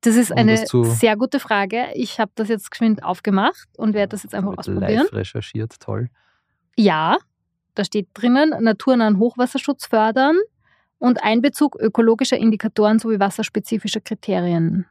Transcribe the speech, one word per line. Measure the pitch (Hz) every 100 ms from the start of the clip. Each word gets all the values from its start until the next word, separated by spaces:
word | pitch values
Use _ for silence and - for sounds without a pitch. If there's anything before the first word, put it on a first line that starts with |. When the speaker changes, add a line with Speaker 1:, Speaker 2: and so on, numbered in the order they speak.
Speaker 1:
Das | 240 226
ist | 214
Speaker 2:
Um | -
Speaker 1:
eine | 220
Speaker 2:
das | 220
zu | 220 127
Speaker 1:
sehr | 117 117 226 214
gute | 254 277
Frage. | - 208 196 220 247
Ich | - 247 -
hab | 214
das | - 214
jetzt | 220 -
geschwind | - 226 214
aufgemacht | - 185 - 196 233 - - -
und | 220
werd | 208 202
das | 208
jetzt | -
einfach | 202 196
Speaker 2:
Mit | 190
Speaker 1:
ausprobieren. | - 196 95 233
Speaker 2:
live | 349
recherchiert, | 104 98 110 - 110 110 -
toll. | - 104 123 _ _ _ _ _ _
Speaker 1:
Ja, | - 202 156 160 285 _ _ _ _ _
da | -
steht | 202 214 190
drinnen, | - 240 254 311 269
naturnahen | 226 208 - 254 220 196
Hochwasserschutz | 233 247 247 269 - 269 -
fördern | 220 220 220 277 339 440 _ _ _ _ _
und | 247 233
Einbezug | 208 226 269 - 294 -
ökologischer | 220 214 226 226 262 -
Indikatoren | 226 214 214 - 208 220
sowie | 226 214
wasserspezifischer | 196 - 214 220 - 220 208 220
Kriterien. | - 226 - 185 175 170 165 185 175